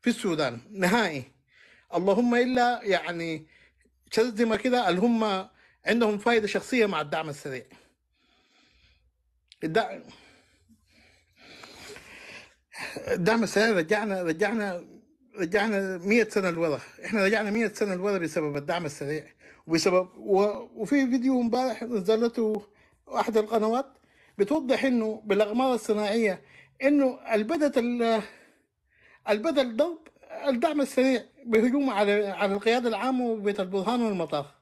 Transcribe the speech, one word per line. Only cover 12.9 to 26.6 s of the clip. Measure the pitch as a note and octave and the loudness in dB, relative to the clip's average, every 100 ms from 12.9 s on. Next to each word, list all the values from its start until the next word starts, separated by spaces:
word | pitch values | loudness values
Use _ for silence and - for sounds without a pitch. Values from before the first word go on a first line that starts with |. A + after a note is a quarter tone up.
| - | -10
الدعم | - - F3 A#3 | -4 0 2 2
السريع | G#3+ G3 A3+ G3 | 2 2 4 2
رجعنا، | D#3+ G#3 G#3+ F#3+ | 2 0 0 -2
رجعنا، | F3 D#3+ G3+ A3+ G3+ F3 - - _ _ _ - | -2 0 0 -2 -4 -8 -12 -20 _ _ _ -8
رجعنا | E3+ G3+ G#3+ G3+ F#3+ F#3 | -2 0 2 0 -2 -4
مية | F3+ A#3 A3 | 2 2 4
سنة | G#3+ F#3 | 0 0
لورا. | E3+ E3 C3+ - - - | 0 0 -2 -6 -16 -6
إحنا | G#3+ G3 | 0 2
رجعنا | G#3+ G#3 | 2 0
مية | G#3 A3 | -2 -2
سنة | G#3 G#3 F3+ | -2 -4 -2
لورا | G3 G3 | -2 -2
بسبب | E3 F3 D3+ C#3+ | -2 -2 -4 -6
الدعم | C#3+ E3+ D#3+ | -4 -4 -4
السريع | - C#3 D3+ - _ - - - | -8 -6 -6 -8 _ -20 -20 -2
وبسبب، | D#3+ G3 F3+ F3+ - | 2 4 2 0 -10
و-، | - F#3+ G#3 G#3 - - | 2 4 4 0 -10 -8
وفي | G#3+ C#4+ C4+ | 0 2 2
فيديو | B3+ B3 B3+ | 2 2 2
امبارح | A#3 A#3+ B3+ A3 | 2 0 0 -4
نزلته | A#3 A#3 F3+ A3 A#3 A#3 A3 G#3 - _ _ _ - - | -4 -4 2 2 2 0 -2 -2 -6 _ _ _ -8 -2
أحد | A#3+ A3 | 0 0
القنوات | G#3+ A3+ G#3+ A#3+ C#4 _ _ _ _ - | 2 0 2 0 -4 _ _ _ _ -2
بتوضح | G3 D#4 C4 B3+ C4+ | 0 0 0 0 2
إنه | B3 A3 G#3+ G#3+ | 0 0 -6 -2
بالأقمار | F#3+ G#3 A3+ C4 | 2 2 2 0
الصناعية | A#3+ - G#3 G#3 A3+ G#3+ F3+ - - | 0 0 0 0 0 0 -2 -10 -20